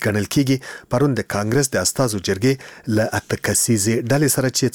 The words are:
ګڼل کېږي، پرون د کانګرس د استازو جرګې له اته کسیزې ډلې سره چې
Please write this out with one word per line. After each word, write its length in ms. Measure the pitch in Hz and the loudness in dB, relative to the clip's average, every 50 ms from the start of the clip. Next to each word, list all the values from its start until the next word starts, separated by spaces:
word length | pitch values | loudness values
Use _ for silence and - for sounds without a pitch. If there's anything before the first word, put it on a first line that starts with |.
| - | -2
ګڼل 220 | 113 101 104 98 - - | -2 0 0 -2 0 0
کېږي، 240 | 147 139 127 135 131 - - - - - - 123 | 2 2 2 0 0 -4 -8 -16 -16 -6 -2 0
پرون 240 | 123 143 147 123 107 | 2 2 2 0 -2
د 100 | - - - | -2 -4 -4
کانګرس 400 | 101 104 110 113 147 135 - - | -4 -2 0 0 0 0 0 0
د 100 | 95 92 | -2 -2
استازو 400 | - - - 135 117 107 98 - | 0 0 0 0 0 0 -2 -2
جرګې 260 | 101 98 92 117 135 135 135 - - - - - - 107 | -2 0 2 2 0 0 0 -6 -16 -20 -12 -4 -2 0
له 120 | 107 113 107 - 104 | 0 0 0 -2 -4
اته 160 | - - 110 - - | -4 -4 -4 -2 -2
کسیزې 500 | 104 101 - - - 117 107 98 110 113 113 117 113 | -2 0 0 2 2 2 2 2 0 0 0 0 0
ډلې 200 | 135 147 156 131 - | 2 2 2 2 2
سره 140 | 143 131 127 - | 2 0 0 0
چې 80 | - 131 120 | 0 0 0